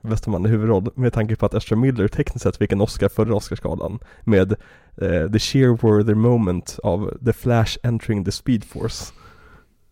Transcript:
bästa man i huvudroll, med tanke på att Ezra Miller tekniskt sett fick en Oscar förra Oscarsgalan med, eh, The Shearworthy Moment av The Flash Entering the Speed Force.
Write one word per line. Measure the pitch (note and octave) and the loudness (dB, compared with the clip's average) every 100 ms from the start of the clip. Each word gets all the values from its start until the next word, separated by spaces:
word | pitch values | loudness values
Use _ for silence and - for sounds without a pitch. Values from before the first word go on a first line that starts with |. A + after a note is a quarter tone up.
bästa | A2 A2 - | -4 -4 -2
man | F#2 G#2 | -2 2
i | |
huvudroll, | A2 A2 G2 G#2 | 2 2 2 0
med | - B2 | -2 0
tanke | A#2 A2 G#2+ | 0 -2 0
på | G#2 | 0
att | |
Ezra | G#2+ - G#2+ | -2 0 2
Miller | C3 A#2+ G2 | 2 2 -2
tekniskt | - - A#2 | 0 -4 -2
sett | G2 - | -4 -2
fick | G#2 | -2
en | G2 | 0
Oscar | G2+ - G2 | 0 0 -2
förra | - A2 | 0 0
Oscarsgalan | G#2 - G2 - F2 - G2 - - | -2 -4 -8 -6 -6 -6 -8 -14 -8
med, | - G2 F#2+ G#2 - - _ - | 2 4 4 0 -6 -20 _ -6
eh, | F#2 F2 E2+ | -2 0 0
The | G#2+ | -2
Shearworthy | - C#3 C3 A2+ A2+ G#2+ A2 | 0 4 4 4 4 4 4
Moment | G#2+ A#2 A#2+ G2 F2+ - - | 4 4 4 2 -2 -6 -6
av | G2+ F2+ G2+ - | -2 -2 -4 -4
The | A#2+ | -2
Flash | - B2+ A#2 A2 - | -2 0 0 0 -2
Entering | B2 A2+ - G#2 | -4 -4 -2 -2
the | F#2 | -2
Speed | - - A#2 | -4 -2 -2
Force. | - - - - - - - - - - _ _ _ | -4 -8 -8 -8 -14 -18 -20 -20 -20 -20 _ _ _